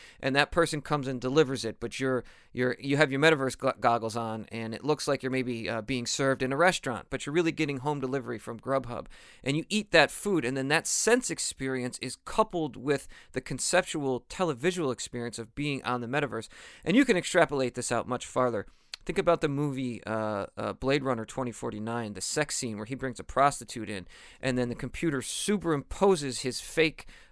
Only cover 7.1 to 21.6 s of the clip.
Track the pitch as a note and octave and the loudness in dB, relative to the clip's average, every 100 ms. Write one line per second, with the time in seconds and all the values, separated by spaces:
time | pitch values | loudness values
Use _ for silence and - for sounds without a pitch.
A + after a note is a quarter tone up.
7.1 | C3+ D3+ E3 E3 D3+ D3+ C3+ C#3+ C#3+ C3 | -8 -2 0 0 0 -2 -2 -2 -2 -2
8.1 | C3+ A#2+ A2+ - A2+ B2+ C3+ A#2+ G#2 - | -4 -4 -8 -10 -8 -2 -2 -2 -8 -10
9.1 | - - - C3 D3+ - G#3 - E3 C#3+ | -16 -20 -8 -2 -2 0 -4 4 6 6
10.1 | - G3+ E3+ A#2+ C3+ C3+ D#3 - - A3 | 4 0 0 0 -2 2 0 2 2 4
11.1 | B3 - E3 - - C3+ C3 B2 - B2+ | 4 2 -4 -6 -4 -4 -4 -4 -6 -8
12.1 | - - - - F3 D3+ - C3 C#3 - | -10 -4 0 0 0 -4 -4 0 0 -2
13.1 | - - B2+ - C3+ - F3+ - D#3 C3+ | -18 -10 -8 -6 -4 2 4 2 0 0
14.1 | B2 - - F3 A#2+ E3 F3+ C#3+ A#2+ - | -2 -4 -2 -2 0 0 0 0 -2 -6
15.1 | B2 A#2+ A2 A2+ - D3 C3+ A2+ B2 A#2 | -6 -8 -8 -10 -6 -4 -2 -2 -4 -2
16.1 | D3 C#3 A2+ - - - - - A3+ B3+ | -2 -2 -4 -10 -16 -20 -6 4 6 6
17.1 | F3+ - F3+ D#3 C#3 B2 B2 - A#2 G2+ | 4 4 4 6 4 0 -2 -2 0 0
18.1 | B2 - C3 B2+ A2 - - _ - - | -4 -2 0 2 0 -6 -14 _ -12 -4
19.1 | F3+ F3 E3 D#3 C#3 D3 C3 B2+ A2 - | 0 4 4 2 0 -2 -2 -4 -6 -4
20.1 | A2 G#2+ G2+ - - G#2+ G2 B2+ C#3+ C3+ | -2 -2 -2 -4 -6 -6 -2 0 2 0
21.1 | A2+ A2 - B2+ - | -2 -4 -6 -6 -6